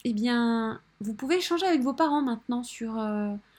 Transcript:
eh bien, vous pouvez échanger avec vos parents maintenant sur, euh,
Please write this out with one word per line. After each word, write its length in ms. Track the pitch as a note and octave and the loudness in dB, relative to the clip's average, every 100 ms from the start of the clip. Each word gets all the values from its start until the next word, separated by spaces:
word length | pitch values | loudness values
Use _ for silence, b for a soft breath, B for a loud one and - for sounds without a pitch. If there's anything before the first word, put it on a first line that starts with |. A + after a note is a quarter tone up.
eh 100 | B3 | -4
bien, 680 | G#3 A#3+ A#3+ A#3 A3+ A3 - _ - | 0 2 4 4 2 -2 -6 _ -10
vous 140 | G3+ | -8
pouvez 240 | G#3 C4+ F4+ | -6 0 0
échanger 280 | - E4+ F#4+ | 2 2 4
avec 160 | D#4 | 2
vos 120 | B3+ | 2
parents 280 | C4+ D#4+ D4 | 2 2 2
maintenant 420 | C4 A3+ - A#3+ | 0 -2 -2 -4
sur, 360 | A#3+ - A3+ A3 | -6 -8 -6 -4
euh, 340 | G#3+ G#3 G#3 G#3 b | -2 -2 -4 -6 b